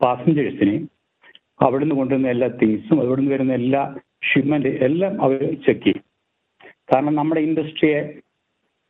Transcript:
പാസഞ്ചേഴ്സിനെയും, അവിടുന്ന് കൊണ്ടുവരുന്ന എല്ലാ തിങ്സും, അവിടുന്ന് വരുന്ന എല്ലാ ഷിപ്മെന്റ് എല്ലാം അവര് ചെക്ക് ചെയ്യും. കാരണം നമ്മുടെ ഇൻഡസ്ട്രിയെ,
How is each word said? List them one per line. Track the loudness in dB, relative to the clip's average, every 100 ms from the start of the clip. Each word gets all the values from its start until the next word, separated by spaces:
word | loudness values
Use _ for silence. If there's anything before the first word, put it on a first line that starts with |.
പാസഞ്ചേഴ്സിനെയും, | 0 2 2 2 0 0 0 0 -4 _ _ _ -20 _ _ 0
അവിടുന്ന് | 2 2 0
കൊണ്ടുവരുന്ന | -2 0 0 0
എല്ലാ | 0 -2
തിങ്സും, | 0 0 0 0 0
അവിടുന്ന് | 2 0 0
വരുന്ന | 0 0
എല്ലാ | -2 0 0 -2 -8 -18 _ -2
ഷിപ്മെന്റ് | 0 2 0 0
എല്ലാം | 0 0 2 -2 0
അവര് | 0 0 -2 -2 0
ചെക്ക് | 0
ചെയ്യും. | 0 -2 -6 _ _ _ _ _ -20 -20 0
കാരണം | 0 2
നമ്മുടെ | 0 0 -2
ഇൻഡസ്ട്രിയെ, | -2 -4 -6 -2 -2 0 -6 -12 -20 _ _ _ _ _